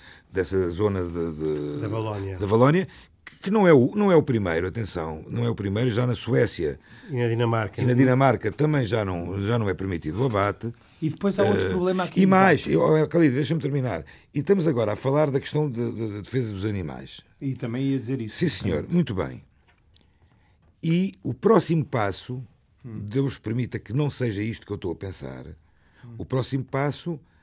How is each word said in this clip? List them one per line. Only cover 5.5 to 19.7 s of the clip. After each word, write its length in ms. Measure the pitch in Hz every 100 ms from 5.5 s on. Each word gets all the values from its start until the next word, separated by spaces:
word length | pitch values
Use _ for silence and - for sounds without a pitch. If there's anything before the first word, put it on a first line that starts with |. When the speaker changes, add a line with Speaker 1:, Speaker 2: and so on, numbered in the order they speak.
Speaker 1:
o 40 | 98
primeiro, 340 | 98 101 127
já 160 | 107 123
na 80 |
Suécia 640 | 117 - 131 117 - 78 67 - - 214
Speaker 2:
E 40 | 131
na 100 | 120
Dinamarca. 560 | 117 117 113 110 -
Speaker 1:
e 20 | 127
na 80 |
Dinamarca 580 | 123 131 127 135 107 107
também 340 | - 151 151 107
já 180 | 113
não, 380 | 98 90 87 98
já 140 | 98 120
não 100 | 104
é 60 |
permitido 480 | 85 95 87 76 90
o 40 | 135
abate. 460 | 104 101 - 113 117 _ -
Speaker 3:
E 80 | 160
depois 260 | - 202 196
há 40 |
outro 220 | 202 202 190
Speaker 1:
Eh, 40 |
Speaker 3:
problema 340 | 185 180 185
aqui, 160 | 175 -
Speaker 1:
e 20 |
Speaker 3:
Isaac. 80 | 190
Speaker 1:
mais, 360 | 190 190 - -
eu, 120 | 156
oh, 260 | - 156 151
Khalid, 260 | 170 156
deixa-me 260 | 123 117 160
terminar. 440 | 147 143 127 87 76 - _
E 60 | 147
estamos 300 | 143 196 160
agora 240 | 117 107
a 40 | 104
falar 360 | 131 143 151
da 80 | 131
questão 280 | - 147 151
de, 220 | 113 117
de, 180 | 107 110
de 100 | 104
defesa 300 | 98 131 113
dos 120 | 101
animais. 580 | 104 101 80 62 - - - -
Speaker 3:
E 160 | 139 131
também 260 | 120 120 139
ia 120 | 135
dizer 220 | 110 131
isso. 160 | 110 -
Speaker 1:
Sim, 120 | 170
senhor. 260 | - 101 78
Speaker 3:
Exatamente. 100 | -
Speaker 1:
Muito 200 | 175 165 95
bem. 260 | 71 62 - _ _